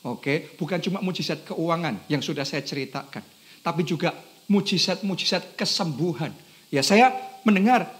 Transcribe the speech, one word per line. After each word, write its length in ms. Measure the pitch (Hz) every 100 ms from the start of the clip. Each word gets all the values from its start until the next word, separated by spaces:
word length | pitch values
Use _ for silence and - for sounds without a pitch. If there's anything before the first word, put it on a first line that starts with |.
Oke, 480 | - 117 143 151 - -
bukan 240 | 160 180
cuma 240 | 185 185
mujizat 400 | 185 175 156 151
keuangan 640 | - 180 165 165 165 104 -
yang 160 | 143
sudah 160 | - 151 170
saya 160 | 151
ceritakan, 560 | 139 143 131 139 - - - _ - -
tapi 240 | - 160
juga 320 | 175 160 165 - - - _
mujizat-mujizat 1040 | 202 196 185 - 185 202 180 - 185 -
kesembuhan. 800 | - 202 - 180 127 175 165 151 - - - _
Ya, 80 | 147
saya 320 | - 202 254 - - -
mendengar 400 | 226 196 208 254 170